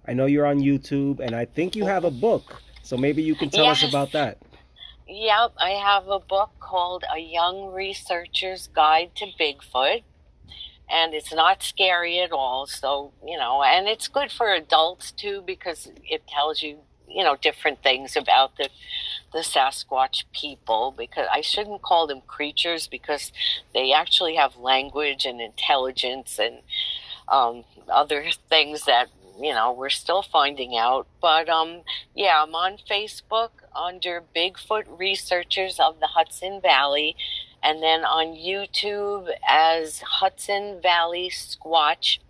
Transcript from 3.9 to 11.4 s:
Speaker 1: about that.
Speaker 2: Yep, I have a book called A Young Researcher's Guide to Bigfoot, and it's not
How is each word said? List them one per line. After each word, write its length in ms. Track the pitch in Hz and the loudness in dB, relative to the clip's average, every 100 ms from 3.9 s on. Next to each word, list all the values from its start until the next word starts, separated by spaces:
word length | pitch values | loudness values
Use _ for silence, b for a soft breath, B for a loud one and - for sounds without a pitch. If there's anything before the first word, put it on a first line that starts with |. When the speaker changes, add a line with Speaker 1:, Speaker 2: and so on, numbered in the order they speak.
Speaker 1:
about 220 | 139 139 | 0 0
that. 260 | 151 131 - _ B B B B B - | 0 -2 -4 _ B B B B B -18
Speaker 2:
Yep, 460 | 196 220 208 233 - | -4 2 2 2 0
I 120 | 175 | -2
have 360 | 202 202 202 190 | 0 2 2 2
a 140 | 196 | -4
book 300 | - 196 214 - | 0 0 0 -4
called 440 | - 185 175 180 - | -4 -2 -2 -4 -8
A 60 | 160 | -8
Young 540 | 165 170 175 190 196 | -4 0 0 -2 -8
Researcher's 960 | 185 196 196 - 175 170 - 185 185 - | -8 -8 -8 -6 -6 -4 -6 -6 -8 -2
Guide 480 | 165 151 160 175 - | 2 4 4 2 -8
to 100 | 202 - | -8 -2
Bigfoot, 600 | 156 139 - 127 139 226 - _ _ _ B B B B - | -4 -4 -6 0 2 0 -6 _ _ _ B B B B -4
and 240 | 160 165 | 0 0
it's 180 | 156 - | -4 -4
not 300 | 160 | 2